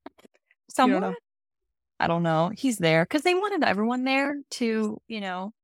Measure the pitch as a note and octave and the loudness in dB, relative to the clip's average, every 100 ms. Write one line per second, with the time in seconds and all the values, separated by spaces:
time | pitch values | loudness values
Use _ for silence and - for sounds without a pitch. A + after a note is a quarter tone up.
0 | - _ - _ _ _ _ - C4 F#3+ | -20 _ -20 _ _ _ _ 2 4 4
1 | F#3+ F#3+ _ _ _ _ _ _ _ - | -2 -6 _ _ _ _ _ _ _ -2
2 | E3 E3+ E3+ D#3+ E3+ - C4+ G#3+ E3 D#3+ | 0 2 2 2 0 0 -2 0 4 4
3 | F3 D4+ F4+ F4+ G#4 F#4+ B3+ G3 A3+ B3+ | 2 0 2 0 0 0 2 2 0 -2
4 | C4 C4+ C#4 C#4+ - - A3+ A3 G#3+ G#3+ | 0 0 0 -4 -10 -4 -2 -2 -2 -6
5 | - A3+ G3 F3+ G3 - | -10 -10 -8 -8 -10 -14